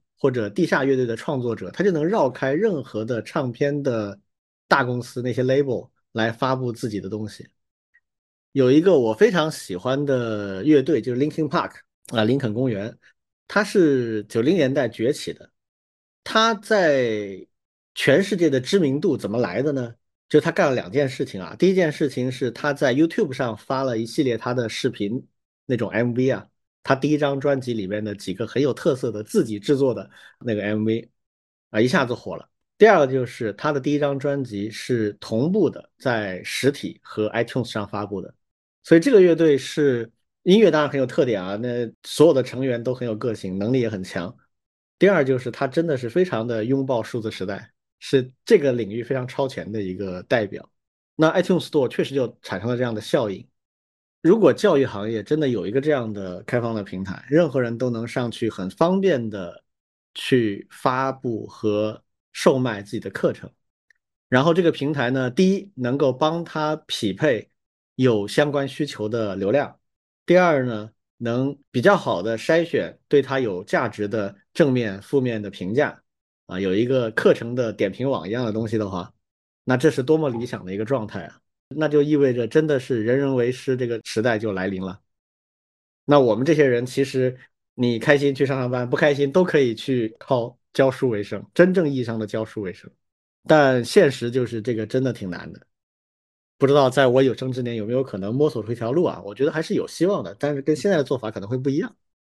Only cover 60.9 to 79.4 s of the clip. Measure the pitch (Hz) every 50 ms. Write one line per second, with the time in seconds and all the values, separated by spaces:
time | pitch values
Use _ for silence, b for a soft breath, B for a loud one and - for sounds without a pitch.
60.9 | 127 127 135 135 131 131 - 127 113 104 107 - - - - 107 104 104 107 107
61.9 | 113 - _ _ _ _ _ _ - - - 185 143 131 127 123 107 101 101 -
62.9 | - 107 - 104 - - - 160 110 - - - - _ _ _ _ _ _ _
63.9 | _ _ _ _ _ _ _ _ 127 127 139 170 165 180 180 165 147 - 139 143
64.9 | 156 143 120 120 135 131 131 123 127 - 190 185 196 196 - - _ - 123 120
65.9 | 131 143 156 131 127 127 156 156 165 170 165 - - 156 151 151 156 156 - -
66.9 | - - 117 101 92 - 151 151 123 104 - - _ _ _ _ _ _ _ _
67.9 | _ - 127 127 117 104 101 101 - - 147 147 139 143 139 131 131 - 151 139
68.9 | - - 104 110 113 117 110 104 95 98 98 98 104 - 98 95 - _ _ _
69.9 | _ _ _ _ _ _ _ - 175 180 180 175 156 135 127 123 117 107 107 110
70.9 | - _ _ _ _ _ 120 117 117 123 131 139 139 - _ _ - 127 110 190
71.9 | 202 170 - 131 107 85 92 113 113 110 - - 160 170 170 165 - 120 87 82
72.9 | - - _ _ - 143 131 127 135 135 127 110 95 90 98 - - 170 131 113
73.9 | - - 104 104 110 110 101 98 98 b b _ _ - 170 139 127 127 117 107
74.9 | 95 98 - - - 139 127 123 117 110 104 98 95 - 92 90 110 135 147 101
75.9 | - - _ _ _ _ _ _ _ _ _ - 87 92 98 92 92 104 120 120
76.9 | 135 131 120 113 113 - - 196 151 - 117 117 123 127 123 110 101 - 107 98
77.9 | 98 - 123 139 131 92 80 92 110 123 127 113 104 110 117 104 113 110 104 95
78.9 | 95 90 92 - _ _ _ _ _ _